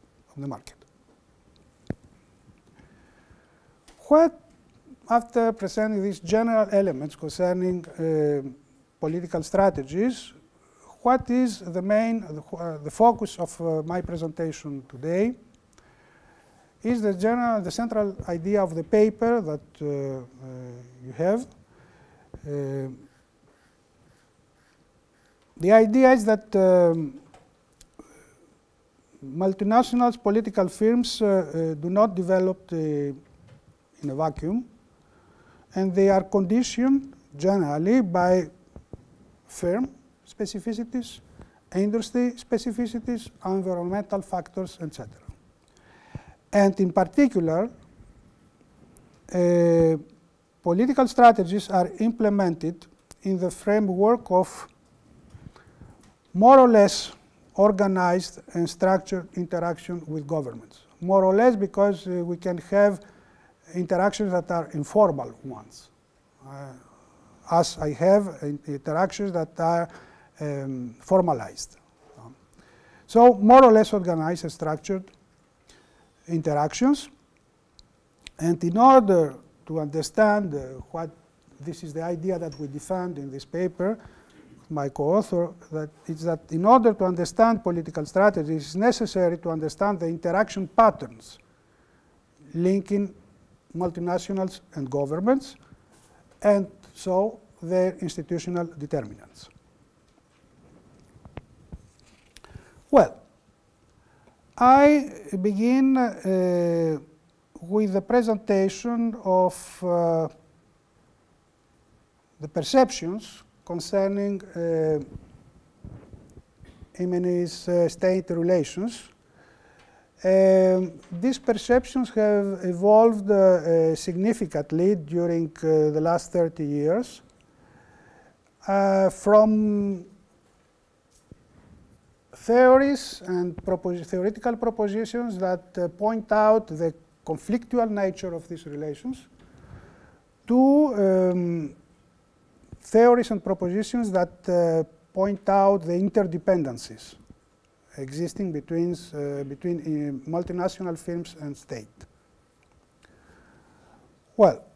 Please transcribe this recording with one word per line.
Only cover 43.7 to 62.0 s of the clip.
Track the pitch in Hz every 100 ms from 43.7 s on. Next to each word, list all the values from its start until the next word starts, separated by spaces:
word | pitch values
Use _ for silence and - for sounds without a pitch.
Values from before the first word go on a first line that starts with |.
| 175 175 196 208 196
factors, | - 180 165 - 185 -
et | 160 -
cetera. | 107 - - - _ _ _ _ _ _ _ - - - _
And | 202 196 196
in | 185
particular, | 190 175 - 277 190 160 165 233 - _ - - _ _ _ _ _ _ _ _ - _ _ -
uh, | 180 175 175 170 165 165 160 - _ _ _ _ _
political | 175 180 254 285 247
strategies | - 240 226 175 202 -
are | 196 180 -
implemented | 220 233 208 202 185 165 160 175 - _ _ -
in | 196 190
the | 180
framework | - - 208 202 185 208 240 -
of | 185 185 - - _ _ _ _ _ _ - - - _ - - - _ _ _
more | 175 226 269
or | 254
less | 220 202 - - - _ _ _ -
organized | 208 196 196 185 180 180 175 - -
and | 170 170
structured | - 190 190 190 185 170 -
interaction | 170 175 170 160 - 175 147
with | 156 143
governments. | 156 131 117 - - _ -
More | 175 196 185
or | 196
less | 254 214
because, | 196 - 202 180